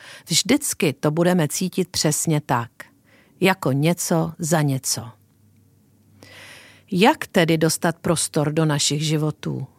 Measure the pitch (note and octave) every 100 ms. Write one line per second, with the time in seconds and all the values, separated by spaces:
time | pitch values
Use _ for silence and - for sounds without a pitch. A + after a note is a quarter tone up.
0 | - - - D#3 F#3+ C#4+ - - E3+ C3
1 | D#3 D3+ F3 F#3 D3 - F#3 - F3+ -
2 | D#3 D3+ - D3 - B2 A#2 _ - _
3 | _ _ _ - F#3+ F#3 C#3+ C3+ D#3 F3
4 | - E3 E3 D#3+ D#3+ D#3+ D3 C3+ - -
5 | A#2 - _ _ _ _ _ _ _ _
6 | _ _ - - - - - - - F3+
7 | A3+ D#4+ - G3 E3 E3 D#3+ - E3+ -
8 | - D#3+ - D#3 D3 D3+ D#3+ C#3+ - D3
9 | D3+ D#3 D#3 D3+ D#3+ C3+ C3